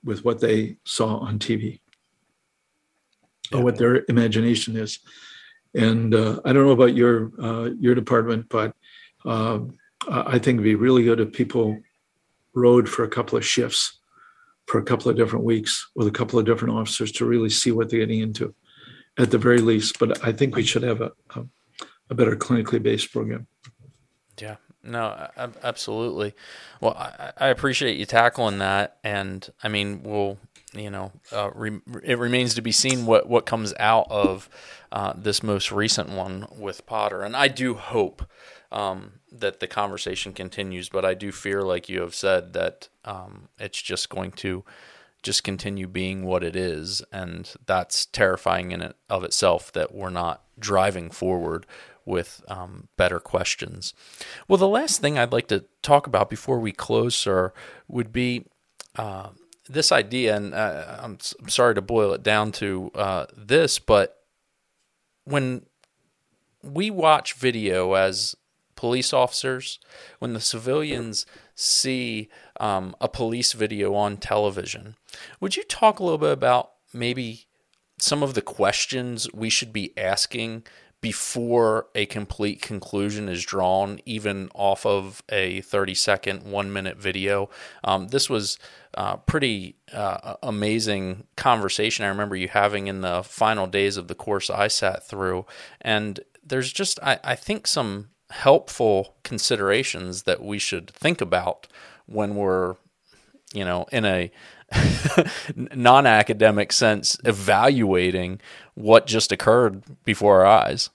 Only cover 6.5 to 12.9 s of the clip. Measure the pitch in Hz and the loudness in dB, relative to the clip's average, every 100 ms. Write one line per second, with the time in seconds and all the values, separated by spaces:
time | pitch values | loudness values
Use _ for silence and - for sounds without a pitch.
6.5 | 135 139 127 123 120 120 117 113 - 113 | 6 8 8 8 8 6 6 0 -6 -6
7.5 | 113 117 170 131 123 110 120 113 110 117 | -4 -4 0 4 4 4 2 2 -2 -2
8.5 | 117 107 - _ - - _ - 113 113 | -2 -2 -6 _ -20 -20 _ -4 -2 0
9.5 | 107 117 - _ _ - 131 - 127 113 | -2 -6 -12 _ _ -6 -4 2 2 2
10.5 | 120 107 104 120 127 117 117 107 - 120 | 2 4 4 6 6 6 4 0 0 -2
11.5 | 127 110 107 _ _ _ _ _ _ _ | 0 0 -2 _ _ _ _ _ _ _
12.5 | - 123 123 113 | 4 8 8 6